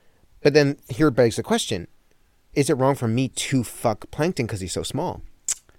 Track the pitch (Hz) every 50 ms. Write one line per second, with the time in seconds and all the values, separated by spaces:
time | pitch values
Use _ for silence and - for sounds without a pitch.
0 | _ _ _ _ _ _ _ _ - 147 139 151 143 139 147 - _ - 117 120
1 | 160 151 113 135 123 113 - - 107 - 220 233 - - 110 87 85 - _ _
2 | _ _ _ _ _ _ _ _ _ _ - 147 135 156 151 123 131 139 139 -
3 | 127 110 110 127 135 123 - - - - 135 131 113 - - - - 117 107 -
4 | - - - - 151 180 185 - 117 107 113 90 95 85 - 87 - - - 135
5 | 175 165 101 - - - - _ _ - - - _ _ _